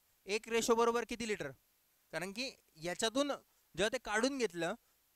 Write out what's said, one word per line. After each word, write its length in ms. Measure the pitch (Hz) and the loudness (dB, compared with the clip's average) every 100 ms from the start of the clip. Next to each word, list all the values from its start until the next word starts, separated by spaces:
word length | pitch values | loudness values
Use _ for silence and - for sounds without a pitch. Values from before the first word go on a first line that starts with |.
| _ _ - | _ _ -4
एक 240 | 214 226 | -4 0
रेशो 260 | 226 226 226 | 0 4 4
बरोबर 300 | 233 233 220 | 4 4 0
किती 180 | 233 226 | -4 -4
लिटर? 240 | 202 147 135 _ _ _ _ _ | -4 -4 -10 _ _ _ _ _
कारण 200 | 160 180 | -8 -6
की 200 | 196 262 - _ 156 | -6 -8 -8 _ -10
याच्यातून 520 | 165 175 226 226 285 247 - _ _ 151 | -6 -2 0 2 0 -2 -10 _ _ -2
जेव्हा 120 | 208 | 0
ते 40 | 233 | 0
काढून 400 | - 214 254 277 | -2 2 2 0
घेतलं, 380 | 226 175 165 - _ _ _ | -2 0 -2 -4 _ _ _